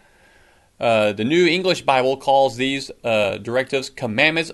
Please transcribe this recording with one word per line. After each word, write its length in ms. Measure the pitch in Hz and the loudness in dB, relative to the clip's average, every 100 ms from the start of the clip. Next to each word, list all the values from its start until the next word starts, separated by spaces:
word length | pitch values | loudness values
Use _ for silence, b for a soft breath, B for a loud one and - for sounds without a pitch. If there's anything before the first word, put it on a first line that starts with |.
| b b b b b b b - | b b b b b b b -4
Uh, 360 | 120 110 107 | 0 2 2
the 100 | 104 | 0
New 220 | 117 165 170 | 0 2 2
English 380 | 180 185 165 | 2 0 -2
Bible 340 | - 135 131 135 | 2 2 2 0
calls 400 | - 139 135 117 | 2 2 2 0
these, 340 | 135 135 135 - 120 | -4 -4 -8 -8 -2
uh, 320 | 107 101 101 | 0 0 -4
directives 520 | 104 123 131 135 127 | -4 -4 -2 -4 -6
commandments 600 | - 120 110 156 165 165 | -8 -4 0 0 0 -4